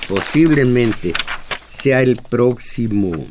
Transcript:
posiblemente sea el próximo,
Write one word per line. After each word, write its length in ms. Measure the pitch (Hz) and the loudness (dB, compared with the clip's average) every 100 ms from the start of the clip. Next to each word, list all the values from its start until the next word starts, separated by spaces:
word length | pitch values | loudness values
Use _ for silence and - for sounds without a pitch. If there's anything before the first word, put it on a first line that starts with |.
| - | -6
posiblemente 1040 | 95 - 151 165 147 127 123 117 92 87 - - - - - - | -4 0 2 4 4 4 4 2 0 -4 -4 -6 -10 -10 -14 -14
sea 320 | - 135 131 | -2 2 4
el 160 | 127 120 | 2 0
próximo, 920 | - 120 123 120 - - 117 104 95 80 62 | -2 2 2 0 -6 -6 -2 0 0 -4 -8